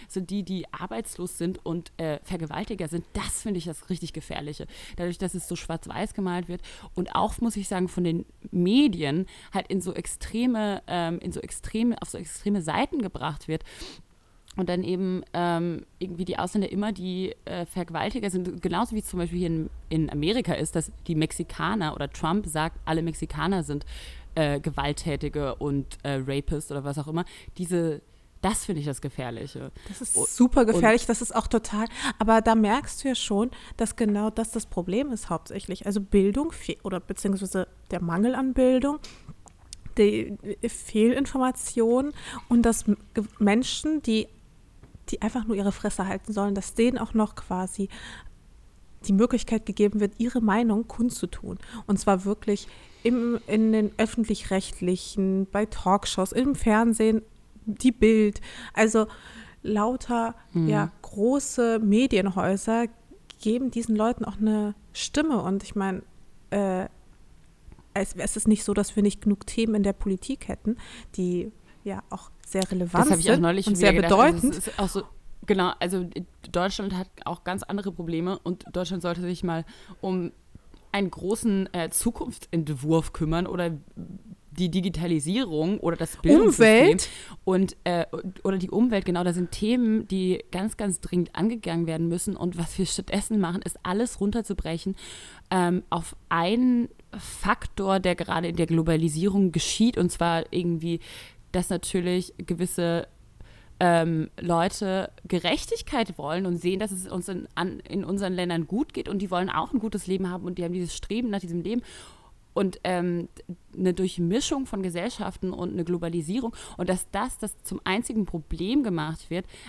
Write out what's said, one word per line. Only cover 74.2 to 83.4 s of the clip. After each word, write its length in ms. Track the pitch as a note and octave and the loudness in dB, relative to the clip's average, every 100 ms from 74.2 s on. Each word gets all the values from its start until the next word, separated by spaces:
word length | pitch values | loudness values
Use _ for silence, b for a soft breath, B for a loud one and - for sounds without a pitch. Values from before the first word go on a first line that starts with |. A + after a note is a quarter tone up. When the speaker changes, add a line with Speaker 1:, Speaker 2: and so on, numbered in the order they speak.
| D4 E3+ | 8 6
Speaker 1:
es 60 | |
Speaker 2:
bedeutend. 240 | B3+ F#3 G#3+ | 2 2 -4
Speaker 1:
ist 100 | - | -2
auch 100 | F#3+ | -2
so, 140 | G3 - - - - - | -2 -8 -14 -16 -12 2
genau, 260 | F#3+ F3+ - | 4 4 2
also 280 | F3+ F#3 F3 - F3+ - - | 0 0 -2 -8 -12 -16 -4
Deutschland 460 | F3 F#3+ G3+ G3 F#3 | 0 0 -2 -4 -4
hat 120 | F#3+ - | -8 -10
auch 180 | - F3 | -8 -8
ganz 200 | F3 F#3+ | -6 -6
andere 280 | - G3+ F#3+ | -6 -6 -6
Probleme 480 | E3+ E3+ E3 F3+ G3 | -6 -4 -2 -2 -4
und 260 | - F3+ - | -4 -6 -6
Deutschland 300 | F3+ F3 F#3 | -6 -4 -2
sollte 180 | F3 E3+ | -2 -2
sich 200 | F3+ F3 | -4 -4
mal 220 | F3+ E3 - B B B | -2 -4 -6 B B B
um 300 | F#3+ F#3 E3+ - - - - - - | -4 -2 -4 -10 -20 -20 -20 -20 -6
einen 180 | G3+ F#3+ | -2 -2
großen, 640 | E3 F3+ A3+ A3+ G3 F#3+ | -4 -4 0 2 2 0
äh, 160 | F3 E3 | -2 -2
Zukunftsentwurf 1200 | - A#3+ - B3 - - E3+ D3+ C3+ D3+ D#3+ - | 0 -2 -2 -10 -10 -4 -4 -2 -4 2 2 2
kümmern 340 | - D#3 E3+ | -2 0 0